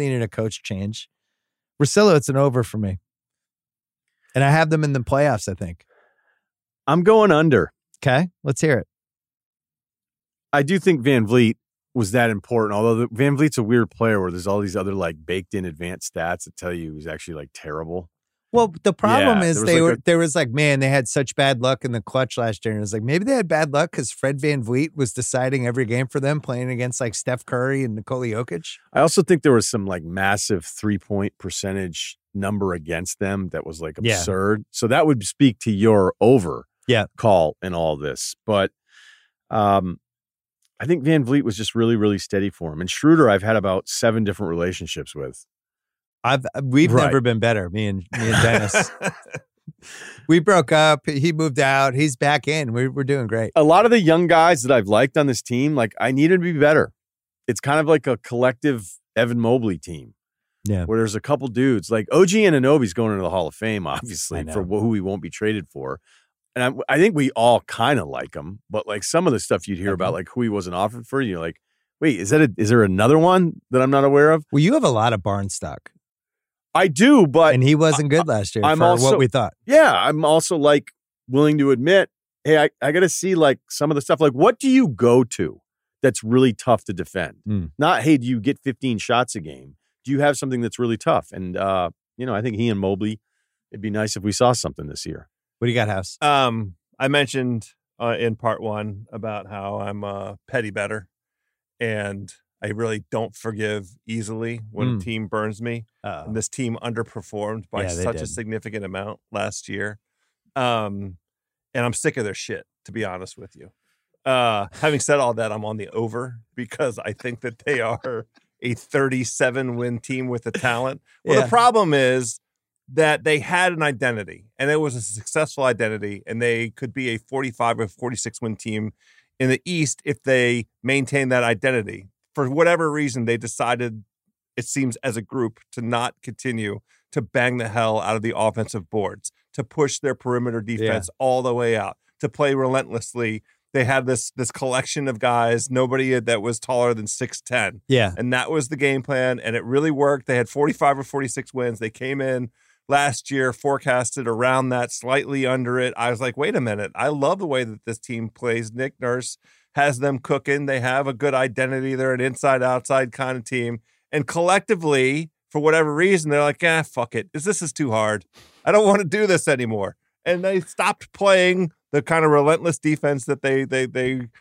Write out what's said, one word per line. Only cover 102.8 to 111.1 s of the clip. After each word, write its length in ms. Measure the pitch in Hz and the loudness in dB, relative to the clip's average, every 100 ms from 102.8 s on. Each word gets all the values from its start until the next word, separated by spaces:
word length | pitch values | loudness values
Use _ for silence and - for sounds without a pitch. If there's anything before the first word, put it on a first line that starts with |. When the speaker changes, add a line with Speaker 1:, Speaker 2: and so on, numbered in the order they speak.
| 113 110 - | -4 -6 -6
Speaker 3:
don't 220 | 117 110 | -6 -6
forgive 640 | - 113 104 107 104 92 113 - | -8 -10 -6 -4 -6 -8 _ -10
easily 540 | 113 104 110 117 117 110 | -8 -8 -8 -8 -10 -12
when 160 | 107 123 | -6 -4
Speaker 1:
Mm. 140 | 113 | -4
Speaker 3:
a 20 | |
team 240 | 92 110 104 | -6 -8 -6
burns 340 | 110 107 104 | -6 -6 -6
me. 240 | 120 117 110 _ | -8 -10 -12 _
Speaker 1:
Uh-oh. 220 | 104 85 113 | -14 -12 -10
Speaker 3:
And 80 | 110 | -8
this 140 | 107 | -8
team 280 | - 123 113 | -6 -6 -6
underperformed 840 | 120 113 113 113 - 107 104 110 107 | -8 -8 -8 -12 -12 -10 -8 -10 -10
by 120 | 104 | -8
Speaker 1:
Yeah, 100 | 92 | -6
they 100 | 85 | -4
Speaker 3:
such 120 | 92 113 | -4 -6
a 20 | |
Speaker 1:
did. 100 | 78 | -8
Speaker 3:
significant 540 | - 110 110 110 107 95 | -8 -8 -8 -8 -10 -10
amount 340 | 95 101 101 _ | -10 -10 -14 _
last 380 | 104 104 - - | -8 -6 -8 -10
year. 300 | 101 101 107 _ _ _ _ _ 139 | -8 -8 -10 _ _ _ _ _ -4
Um, 640 | 123 113 107 98 98 | -2 -2 -4 -8 -12